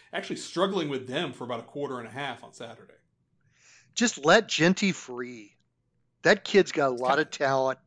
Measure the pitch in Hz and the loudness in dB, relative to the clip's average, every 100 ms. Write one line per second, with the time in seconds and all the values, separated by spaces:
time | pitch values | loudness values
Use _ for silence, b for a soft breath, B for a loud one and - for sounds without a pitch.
0 | b 180 185 160 - 165 196 196 151 135 | b -10 -8 -10 -8 -2 0 0 -4 -6
1 | 120 135 165 123 120 117 113 143 139 127 | -6 -6 -6 -8 -8 -8 -8 -8 -8 -8
2 | 113 120 143 117 113 - 117 110 101 _ | -10 -10 -10 -10 -16 -16 -16 -16 -20 _
3 | _ _ _ _ b b b b b - | _ _ _ _ b b b b b -2
4 | 233 - 143 208 208 - 165 190 196 156 | -2 2 6 6 4 2 2 4 0 -2
5 | - 123 123 120 101 _ _ _ _ _ | -8 -12 -12 -14 -20 _ _ _ _ _
6 | _ _ 160 202 - 202 175 160 139 123 | _ _ 4 4 4 4 4 2 0 0
7 | 127 139 151 - 139 135 131 131 | 2 2 0 0 2 2 0 -2